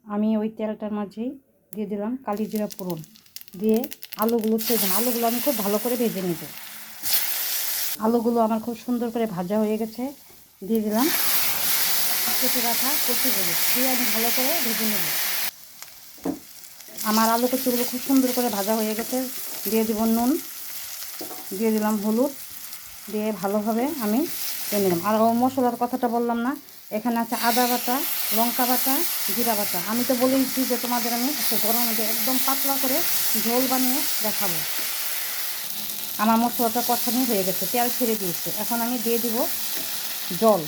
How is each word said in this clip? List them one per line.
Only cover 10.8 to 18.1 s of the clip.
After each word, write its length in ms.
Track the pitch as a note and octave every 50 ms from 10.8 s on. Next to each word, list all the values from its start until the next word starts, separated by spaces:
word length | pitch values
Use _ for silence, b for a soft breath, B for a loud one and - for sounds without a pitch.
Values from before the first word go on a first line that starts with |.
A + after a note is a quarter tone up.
| G#3
দিলাম 220 | G#3+ G#3 A3 C4+ E4 - - - - - - - - - - - - - - - - - - - - - - - A3 A3+ -
কেটে 200 | B3+ B3 - B3+ A3+
রাখা 220 | A#3 A3+ A3+ A#3+ C4 D4+ D4 -
কচুগুলো, 480 | B3+ A#3+ A3+ - C4 G#3 G3 F#3 F3 E3 - - -
দিয়ে 160 | - B3 B3+ C4 B3+
আমি 120 | A#3+ A#3+ G#3+ G#3+
ভালো 160 | A3 A3+ A#3+ B3
করে 160 | B3+ B3+ C4+ E4 E4+ C4
ভেজে 200 | A3+ A3 F#3 A3 A3
নেব। 140 | G#3+ F#3+ E3+ D3+ D3+ - - - - - - - - - - - - - - - - - - - - - - - - - - - - - - - - - - - A3+ A3 A3 G#3+
আমার 180 | G#3+ A3 A3+ A3+ A3+
আলু 120 | A#3 B3 B3
কচুগুলো 320 | B3+ C4 C4+ C4 A#3+ A#3+ B3 -
খুব 100 | B3 B3 -
সুন্দর 220 | -